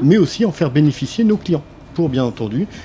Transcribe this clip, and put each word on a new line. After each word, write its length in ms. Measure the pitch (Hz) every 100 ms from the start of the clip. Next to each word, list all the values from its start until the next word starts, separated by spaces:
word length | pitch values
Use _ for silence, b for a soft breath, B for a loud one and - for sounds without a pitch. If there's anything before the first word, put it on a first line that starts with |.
mais 140 | 147 208
aussi 260 | 170 -
en 80 | 220
faire 180 | 151 156
bénéficier 540 | 131 151 139 135 -
nos 120 | 226 214
clients, 280 | - 160 - - -
pour 140 | - 165
bien 140 | 131
entendu 460 | 127 - 110 117 208 B